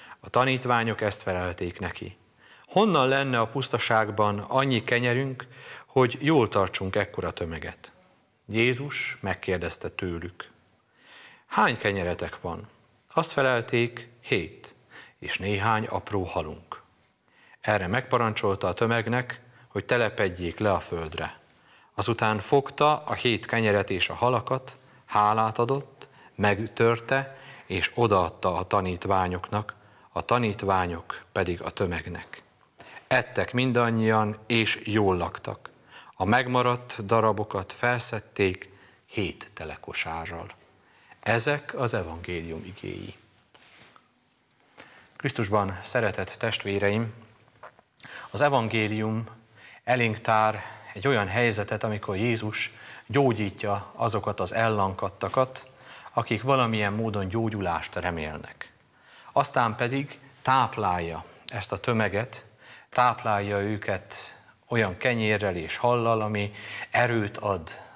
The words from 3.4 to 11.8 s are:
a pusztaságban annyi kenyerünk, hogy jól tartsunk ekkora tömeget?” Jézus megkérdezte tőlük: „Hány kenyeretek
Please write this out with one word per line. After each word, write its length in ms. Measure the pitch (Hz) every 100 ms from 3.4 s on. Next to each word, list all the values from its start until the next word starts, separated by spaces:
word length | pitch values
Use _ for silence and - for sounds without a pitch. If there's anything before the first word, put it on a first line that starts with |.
a 80 | 110
pusztaságban 920 | 139 - 117 - 110 107 101 104 104
annyi 440 | - 131 135 117
kenyerünk, 640 | - 120 123 123 135 127 - - - - -
hogy 320 | 131 123 -
jól 280 | 147 156 107
tartsunk 480 | 101 92 - 95 104
ekkora 340 | 98 - 85
tömeget?” 640 | - 82 80 87 - - - _ _ _ _ -
Jézus 720 | 110 123 123 143 - - -
megkérdezte 680 | 98 87 - 90 85 - 82
tőlük: 600 | - 90 85 85 - - _ _ _ _ _ - - - - -
„Hány 300 | - 202
kenyeretek 640 | 113